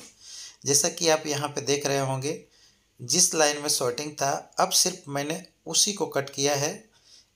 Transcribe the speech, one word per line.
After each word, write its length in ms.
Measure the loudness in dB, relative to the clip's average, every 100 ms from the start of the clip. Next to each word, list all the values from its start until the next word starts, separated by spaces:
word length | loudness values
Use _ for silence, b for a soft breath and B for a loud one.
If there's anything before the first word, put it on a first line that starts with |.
| B B B B B B
जैसा 240 | 0 2 2
कि 180 | 0 2
आप 180 | 2 2
यहाँ 220 | -4 -4
पे 120 | -4
देख 240 | -2 0 0
रहे 120 | 0
होंगे 400 | 0 -2 -4 -8 b b b b b -12
जिस 340 | -2 2 4
लाइन 260 | 4 4 2
में 60 | -2
शॉर्टिंग 420 | 0 0 -2 -6
था 180 | -2 -2 -2 -4 0
अब 100 | 2
सिर्फ 360 | 2 2 -2 -6
मैंने 340 | -6 -4 -6 -10 _ -2
उसी 260 | 2 2
को 140 | 0 -2
कट 220 | -2 -4
किया 240 | -2 0 2
है, 160 | -2 -4 -14 b b b b